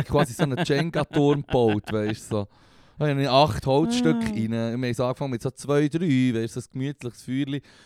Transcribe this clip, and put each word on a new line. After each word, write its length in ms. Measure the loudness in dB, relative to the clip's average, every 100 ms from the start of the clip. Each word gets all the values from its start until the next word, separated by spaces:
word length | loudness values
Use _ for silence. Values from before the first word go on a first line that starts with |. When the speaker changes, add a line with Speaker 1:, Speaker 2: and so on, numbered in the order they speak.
| 2
Speaker 1:
quasi 280 | 2 2
so 100 | 0
einen 140 | -2 0
Speaker 2:
<laughs> 80 | 0
Speaker 1:
Jenga-Turm 760 | 0 0 -2 -2 2 4 2
gebaut, 420 | 0 2 4 2 -2
weisst 380 | -4 -2 -4 -4
du, 40 | -4
so. 120 | -4 _ _ _ _ -4
Da 120 | -2
habe 120 | 0
ich 60 | 4
acht 380 | 6 4 2 2
Holzstücke 600 | 2 2 2 2 2 0
Speaker 2:
Ah. 40 |
Speaker 1:
rein. 220 | -2 -2
Wir 360 | -2 -2 -2 -4
haben 60 |
so 100 | -2
angefangen 280 | -2 -2 -6
mit 100 | -4
so 80 | -6
zwei, 380 | -8 -2 0 2
drei, 420 | 0 0 2 2
weisst 220 | 0 -4 -8
du, 60 |
so 40 | -12
ein 20 |
gemütliches 520 | -8 -8 -8 -12 -12
Feuerchen. 360 | -8 -6 -4 -6 -10 -20